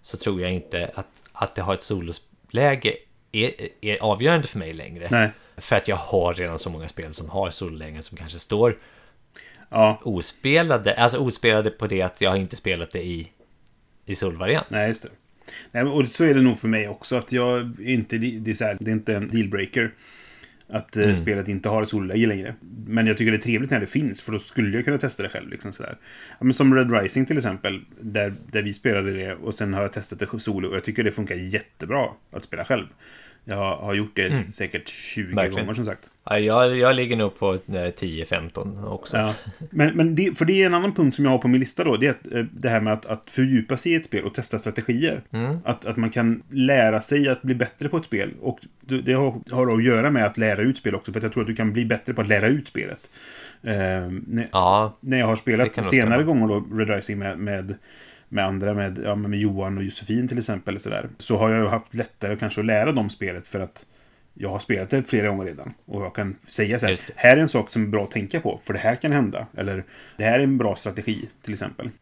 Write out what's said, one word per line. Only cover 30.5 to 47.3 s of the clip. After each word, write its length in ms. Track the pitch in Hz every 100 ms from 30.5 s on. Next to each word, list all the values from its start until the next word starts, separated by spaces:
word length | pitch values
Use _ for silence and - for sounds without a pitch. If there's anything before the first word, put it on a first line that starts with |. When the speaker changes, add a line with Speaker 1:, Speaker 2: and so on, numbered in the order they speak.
| 98 92
Speaker 2:
och 60 | 95
jag 80 |
tycker 200 | - 107
det 80 | 110
funkar 240 | - 98 90
jättebra 760 | 90 101 - _ 85 139 123 - _
att 120 | -
spela 220 | - - -
själv. 200 | 123 85 _ - - - - -
Jag 100 | 101
har, 200 | 98 78
har 180 | 101
gjort 220 | 101 104 -
det 100 | 95
Speaker 1:
Mm. 240 | - 90
Speaker 2:
säkert 380 | - 95 87 -
tjugo 460 | - - - 92 101
Speaker 1:
Verkligen. 300 | 95 98 104
Speaker 2:
gånger, 80 |
som 120 | 110 107
sagt. 260 | 95 - _
Speaker 1:
Ja, 160 | - 107
jag, 380 | 107 113 127 127
jag 180 | 123 127
ligger 200 | 123 117
nog 240 | 104 -
på, 140 | 101
eh, 360 | 92 - 95 87 -
tio, 300 | 92 80 82
femton 600 | 85 80 - 95 101 104
också. 320 | 101 - 113
Speaker 2:
Ja. 160 | 107 107 - - 160
Men, 280 | 156 151 165
men 180 | 165 160
det, 220 | 190 -
för 80 | 165
det 160 | 190
är 40 | 190
en 80 |
annan 200 | 175 196
punkt 220 | 196 147 131
som 100 | 143
jag 60 |
har 60 | 131
på 100 | 123
min 120 | 127
lista 240 | 127 -
då, 140 | 147 120
det 100 | 139
är 40 |
att, 220 | 123 -
eh, 100 | 117 117
det 180 | - 131
här 120 | 113
med 120 | 107
att, 120 | 107 -
att 260 | 107 -
fördjupa 460 | - 131 127 110 135
sig 140 | 175
i 40 | 165
ett 100 | -
spel 180 | 101
och 100 | 98
testa 260 | - - 110
strategier. 600 | 110 110 110 120 160 - -
Speaker 1:
Mm. 260 | 113 123 165 -
Speaker 2:
Att, 200 | 117 -
att 120 | 113
man 120 | 113
kan 340 | 123 117 117 -
lära 520 | 135 131 135 110 110
sig 260 | - 147
att 140 | 139